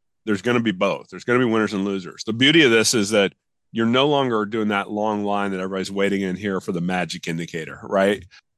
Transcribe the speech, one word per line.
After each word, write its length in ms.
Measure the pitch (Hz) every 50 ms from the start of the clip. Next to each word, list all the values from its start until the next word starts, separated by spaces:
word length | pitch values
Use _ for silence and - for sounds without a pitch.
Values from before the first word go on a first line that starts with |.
| _ _ _ _ -
there's 180 | 110 104 92 104
gonna 160 | 120 120 120
be 120 | 117 110
both. 360 | 95 90 101 98 76 64 - _
There's 140 | 92 92 -
gonna 160 | 123 120 127
be 60 | 127
winners 280 | 113 113 110 107 101 107
and 120 | 95 98
losers. 380 | 101 98 98 87 82 - - -
The 100 | 113 110
beauty 300 | 117 131 143 160 170 147
of 60 | 120
this 240 | 113 113 107 - -
is 160 | 117 98 95
that 240 | 110 104 98 90 - _ _ _ _ _ _ _
you're 160 | - 113 113
no 200 | 113 120 131 139
longer 380 | 151 147 139 135 127 117 107 104
doing 220 | 101 113 113 107
that 240 | 104 104 101 98 -
long 320 | 104 104 107 110 104 104 104
line 260 | 101 101 101 101 98
that 80 | 98 92
everybody's 300 | 92 95 95 95 92 92
waiting 300 | 98 98 98 98 101 98
in 140 | 98 92 92
here 260 | 92 104 101 95 90
for 100 | - -
the 100 | 95 87
magic 460 | 85 90 92 90 87 82 - 87 -
indicator, 520 | 85 82 82 85 - - 82 78 71 69 -
right? 420 | 107 - 104 95 98 101 104 95 90 - - - _ _ _